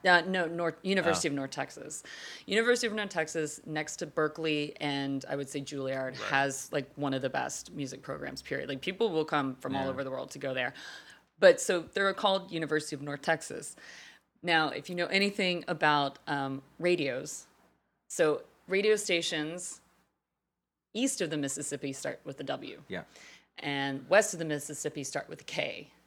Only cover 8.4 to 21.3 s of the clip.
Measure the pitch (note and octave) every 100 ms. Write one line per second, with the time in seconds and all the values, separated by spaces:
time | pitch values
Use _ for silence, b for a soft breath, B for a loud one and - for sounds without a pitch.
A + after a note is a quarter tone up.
8.4 | - C3+ C#3 C#3 - F#3+ A3+ D#3 D#3 D3
9.4 | C3+ B2+ C#3 C3+ C3+ C3 C3 C3 C3+ C#3
10.4 | C3+ C3 B2 B B B B B _ _
11.4 | F#3+ F3 - F3+ E3 - G3 F#3+ G#3 F#3+
12.4 | F3+ E3 D3+ D3+ D3+ C#3+ D3 C#3+ - D#3+
13.4 | - - - - B B B B _ _
14.4 | - E3 D#3 - D3+ F3 F3 G3 G3+ G3
15.4 | F#3 F3 - E3 D3+ D3 C#3 - - C#3+
16.4 | C3+ C3+ - - E3+ F3 C#3 B2+ - -
17.4 | - _ _ _ _ _ _ - D#3+ D3
18.4 | - _ - F#3+ G#3 G#3 G#3 E3+ E3 D#3+
19.4 | D3+ F3+ - - _ _ _ _ _ _
20.4 | _ _ _ _ _ G#3+ C4 - E3+